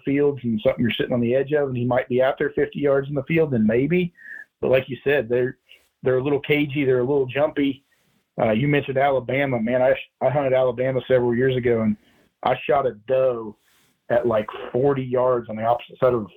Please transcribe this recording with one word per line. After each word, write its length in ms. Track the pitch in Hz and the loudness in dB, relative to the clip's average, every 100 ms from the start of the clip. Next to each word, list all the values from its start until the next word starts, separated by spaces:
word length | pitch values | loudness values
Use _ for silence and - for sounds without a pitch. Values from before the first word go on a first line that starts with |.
fields 360 | - 139 147 135 | -2 0 0 0
and 180 | 123 107 | -2 0
something 200 | 131 131 | 0 0
you're 80 | 120 | 0
sitting 220 | - - | 0 -2
on 60 | 127 | 0
the 140 | 117 | 0
edge 180 | 131 135 | 0 0
of 160 | 151 139 | 0 -2
and 80 | 127 | -2
he 80 | 123 | -2
might 220 | 123 - | -2 0
be 120 | 185 | 0
out 160 | 135 - | 0 0
there 120 | 143 | -4
fifty 300 | - 139 - | -2 -4 -2
yards 280 | 143 139 135 | 0 0 0
in 60 | |
the 80 | 143 | -6
field, 300 | 131 165 156 | -2 0 2
then 140 | 123 107 | 2 2
maybe. 460 | 120 143 180 175 - - - - _ | 2 2 0 -2 -6 -18 -20 -20 _
But 100 | 135 | 0
like 160 | 131 131 | 0 0
you 80 | 120 | -6
said, 240 | 135 143 113 | 0 0 0
they're, 300 | 123 127 - _ - _ _ | 0 -2 -4 _ -20 _ _
they're 160 | 135 127 | 0 0
a 40 | |
little 160 | 135 143 | 0 -2
cagey, 440 | - 147 147 139 | 0 0 0 0
they're 140 | 135 127 | 0 2
a 60 | |
little 220 | 123 143 127 | 2 0 0
jumpy. 580 | 135 156 147 139 135 _ _ _ _ _ - | 0 -2 0 -2 -2 _ _ _ _ _ -2
Uh, 120 | 110 | 0
you 160 | 110 143 | 2 2
mentioned 280 | 143 139 131 | 0 0 0
Alabama, 600 | 139 131 120 135 139 123 | 2 0 -2 -2 0 0
man. 220 | 110 127 | 0 2
I, 120 | 127 131 - _ | 2 2 -4 _
I 60 | 127 | 0
hunted 220 | 143 139 | 0 2
Alabama 480 | 127 131 117 131 131 - | 2 2 0 -2 -2 2
several 260 | 127 120 | 2 2
years 220 | 117 135 127 | 2 2 0
ago, 260 | 120 117 | 0 2
and 140 | 110 107 _ _ _ _ | 0 -2 _ _ _ _
I 120 | 117 127 - | -2 -2 0
shot 180 | 147 127 | 0 0
a 60 | 104 107 | -6 -2
doe 480 | 131 131 117 110 - _ _ _ _ _ | 0 2 0 -8 -14 _ _ _ _ _
at, 180 | 120 120 | 0 2
like, 180 | 110 - - - | 0 -2 -8 -6
forty 320 | 120 143 135 | 0 0 0
yards 460 | 127 123 127 123 113 | -2 0 2 0 -4
on 60 | 110 | -4
the 80 | |
opposite 340 | 113 117 - - | -2 -2 -4 0
side 160 | 127 | 2
of 80 | 123 | 2
the 60 | 101 | -4